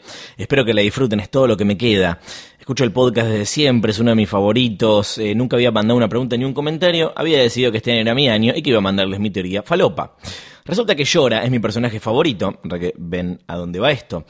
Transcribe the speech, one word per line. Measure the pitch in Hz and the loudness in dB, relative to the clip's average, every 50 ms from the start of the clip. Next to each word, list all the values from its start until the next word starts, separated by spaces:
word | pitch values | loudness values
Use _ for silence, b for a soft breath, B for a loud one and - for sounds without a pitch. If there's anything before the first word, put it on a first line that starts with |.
| B B B B B B B - | B B B B B B B -12
Espero | 95 - 143 135 123 | -6 -2 0 0 2
que | 110 113 | 2 2
la | 104 | 2
disfruten, | 104 104 - - 135 117 110 104 | 2 0 0 0 0 0 0 -2
es | 98 - | -4 -2
todo | - 135 135 120 | 0 2 2 2
lo | 110 | 2
que | 90 104 | 2 0
me | 101 104 85 | 0 0 0
queda. | 120 120 107 98 92 85 85 B B B B B B B B B | 2 2 2 4 2 0 -2 B B B B B B B B B
Escucho | - - 131 127 135 | -10 -6 -2 0 0
el | 113 | 0
podcast | - 131 127 123 107 120 117 113 | 2 2 2 2 2 2 0 0
desde | 110 104 104 | 0 -2 -2
siempre, | - - 151 151 139 123 117 101 110 | -2 0 0 2 2 4 2 2 2
es | 104 101 | 0 2
uno | 117 120 | 2 4
de | 117 | 4
mis | 110 107 92 | 4 2 2
favoritos. | 107 98 98 104 107 127 127 120 104 87 120 110 107 104 101 - - - | 2 2 2 2 2 2 2 0 0 0 2 4 4 4 2 0 -4 -4
Eh, | 110 104 104 | -2 -2 0
nunca | 113 127 117 131 | 0 0 0 0
había | 123 123 120 | 2 2 2
mandado | 110 107 104 110 120 123 | 2 2 2 2 2 2
una | 117 101 | 2 0
pregunta | 104 120 131 117 120 | 0 -2 -2 -2 -2
ni | 117 131 | -2 -2
un | 135 135 | -4 -4
comentario. | 139 147 151 160 156 180 180 170 165 160 160 - | -4 -4 -4 -2 0 0 0 2 0 -2 -2 -2
Había | - 143 165 156 139 | -4 -2 2 2 4
decidido | 123 120 - 123 127 123 | 2 2 2 0 0 0
que | 107 110 | 0 -2
este | - 120 120 | -2 0 0
año | 113 | 0
era | 110 113 117 | 0 0 0
mi | 135 147 127 | 2 2 2
año | 110 107 110 117 120 | 2 2 2 2 0
y | 160 | 0
que | 151 143 | 0 2
iba | 120 107 | 2 2
a | |
mandarles | 98 98 98 98 95 95 95 98 | 2 2 0 0 0 -2 -2 -2
mi | 104 110 | -4 -4
teoría | 92 98 90 90 95 101 - | -4 -4 -4 -4 -4 -6 -4
falopa". | - 170 185 185 127 85 76 73 - - B B B B B B B B B B - | -2 0 2 2 2 0 -2 -8 -10 -12 B B B B B B B B B B -4
Resulta | 156 214 240 214 190 | -4 -2 0 0 -2
que | 143 143 | 0 0
Yora | - - 170 139 123 113 110 98 | 0 2 2 2 2 2 0 0
es | 123 | 0
mi | 127 120 | 0 0
personaje | 107 107 98 117 120 120 107 110 | -2 -2 -2 -2 -4 -4 -4 -6
favorito, | - 117 113 135 160 160 117 82 104 95 - - - | -4 -2 0 2 2 0 0 -2 -4 -6 -6 -8 -10
re | 82 87 87 | -10 -8 -6
que | 87 87 - - | -6 -6 -6 -8
ven | 87 85 87 90 90 90 90 - _ - | -8 -6 -6 -4 -4 -6 -8 -10 _ -10
a | 80 | -10
dónde | 87 87 87 87 90 | -8 -8 -8 -4 -2
va | 113 143 | 0 0
esto. | 147 123 - - - 85 78 | 0 -2 -6 -10 -10 -10 -10